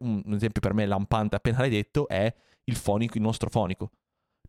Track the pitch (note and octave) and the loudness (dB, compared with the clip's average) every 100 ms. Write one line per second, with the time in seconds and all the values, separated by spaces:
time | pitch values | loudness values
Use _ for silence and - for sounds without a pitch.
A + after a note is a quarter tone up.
0 | B2 G#2 - G#2 A2 - G2 G#2 G2+ G2+ | 0 -2 -2 -2 -2 0 0 2 2 0
1 | G2+ A2+ G#2+ G2+ A#2+ B2 C3 G#2+ G#2 D3 | 0 0 0 0 0 2 2 0 0 0
2 | C#3+ F#2+ A2 - _ _ - A2 - G2+ | 0 0 0 -2 _ _ -6 -4 0 0
3 | A#2 A2+ G#2+ A#2+ F#2 A#2 F#2 F#2 G2 _ | 0 0 0 0 0 0 0 -4 -8 _
4 | _ _ _ _ | _ _ _ _